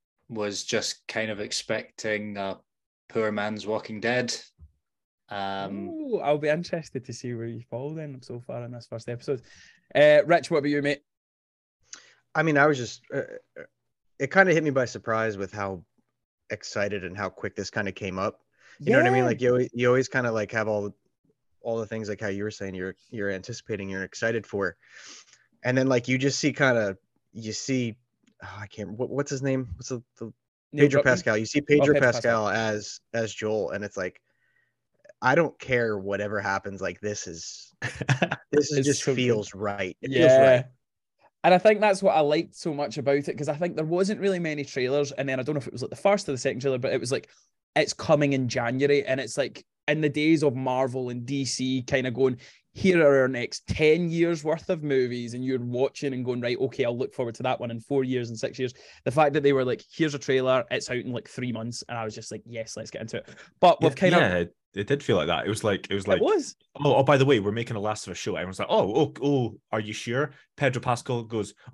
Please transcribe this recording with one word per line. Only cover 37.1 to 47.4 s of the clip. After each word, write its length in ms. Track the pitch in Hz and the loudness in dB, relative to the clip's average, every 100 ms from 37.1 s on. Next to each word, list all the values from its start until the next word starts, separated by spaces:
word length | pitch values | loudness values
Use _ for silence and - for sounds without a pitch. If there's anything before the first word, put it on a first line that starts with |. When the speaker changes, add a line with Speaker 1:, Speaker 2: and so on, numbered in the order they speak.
| 104 - | -6 -10
Speaker 3:
is, 460 | 82 - - - _ | -12 -14 -16 -20 _
Speaker 4:
<laughs> 40 | - - - 131 175 - _ | -10 -4 -2 0 -2 -4 _
Speaker 3:
this 200 | 147 143 | 0 2
is 80 | 143 | 2
Speaker 2:
It's 80 | 139 | 2
Speaker 3:
just 160 | 135 | 0
Speaker 2:
so 100 | - | 0
good. 20 | 127 | 0
Speaker 3:
feels 380 | 123 110 101 95 | 2 0 -2 -6
right. 420 | 104 101 95 - | -6 -4 -6 -8
It 100 | 131 | -2
Speaker 2:
Yeah. 160 | 156 160 | 6 8
Speaker 3:
feels 120 | 131 | 10
right. 260 | 135 123 - _ _ _ _ _ _ _ | 8 6 2 _ _ _ _ _ _ _
Speaker 2:
And 100 | 170 | 4
I 40 | 180 | 6
think 200 | 214 208 | 6 6
that's 220 | 214 196 | 4 4
what 140 | 196 156 | 2 4
I 60 | |
liked 340 | 147 160 - - | 4 2 -2 -8
so 180 | 170 | -6
much 240 | 143 143 151 | -4 -4 -2
about 300 | 131 143 143 | 0 2 0
it, 100 | - | -4
'cause 120 | 147 | -6
I 60 | 147 | -4
think 200 | 175 156 | -4 -4
there 100 | 156 | -2
wasn't 340 | 175 196 214 | 0 0 0
really 200 | 196 185 | -2 -2
many 260 | 160 147 139 | -2 -4 -6
trailers. 460 | 139 123 143 139 | -4 0 0 0
And 180 | - 139 | -4 -4
then 100 | 131 | -2
I 40 | |
don't 100 | 131 | -2
know 60 | 151 | -4
if 80 | 120 | -6
it 60 | |
was, 100 | 120 | -8
like, 80 | - | -8
the 40 | - | 0
first 320 | 196 202 - | 2 2 0
or 40 | |
the 80 | 127 | -4
second 220 | 135 113 | -2 -2
trailer, 180 | 135 127 | -2 -2
but 120 | 123 | -2
it 80 | 123 | -2
was 120 | 120 | -2
like, 180 | 135 - _ | -4 -6 _